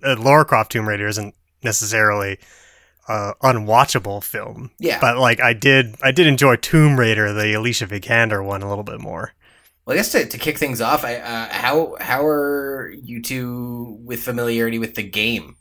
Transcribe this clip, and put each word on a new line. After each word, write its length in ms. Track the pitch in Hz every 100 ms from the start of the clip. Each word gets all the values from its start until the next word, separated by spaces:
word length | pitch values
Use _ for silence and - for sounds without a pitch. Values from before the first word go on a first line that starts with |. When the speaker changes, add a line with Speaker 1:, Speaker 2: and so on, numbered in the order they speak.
Speaker 1:
uh, 120 | 135 123
Lara 260 | 120 147 147
Croft 260 | 123 110
Tomb 160 | 120 107
Raider 200 | 104 104
isn't 260 | 107 104 _ _ _
necessarily, 720 | 123 104 107 113 107 104 98 98 _ _ _ _ _ _ -
uh, 260 | 110 101 101
unwatchable 800 | 131 120 107 113 139 131 101 101
film. 460 | - 104 107 110 120 _
Speaker 2:
Yeah. 220 | 170 113
Speaker 1:
But, 160 | 123 120
like, 220 | 127 117
I 140 | 123
did, 420 | 117 139 135 120 104
I 80 | 135
did 160 | 131 165
enjoy 300 | 135 139 120
Tomb 420 | - 160 151 135
Raider, 340 | 117 107 104
the 200 | 104 107
Alicia 340 | 107 113 117 98
Vikander 580 | 101 - 117 113 104 98
one, 160 | 98
a 80 | 98
little 140 | 101
bit 160 | 104 -
more. 340 | 104 85 110 _ _ _ _ _
Speaker 2:
Well, 120 | - 147
I 20 |
guess 140 | 214
to, 160 | 269 139
to 100 | 120
kick 220 | 156 147
things 200 | 147 117
off, 240 | 113 143
I, 120 | 123 120
uh, 320 | - 117 113
how, 460 | 107 123 147 156 -
how 240 | 113 131 151
are 680 | 147 143 143 139 135 98 92
you 180 | 131 120
two 800 | 117 131 123 123 120 120 120 107
with 180 | 120 117
familiarity 560 | - 120 120 117 113 113
with 160 | 113
the 80 | -
game? 540 | 101 104 110 110 73 -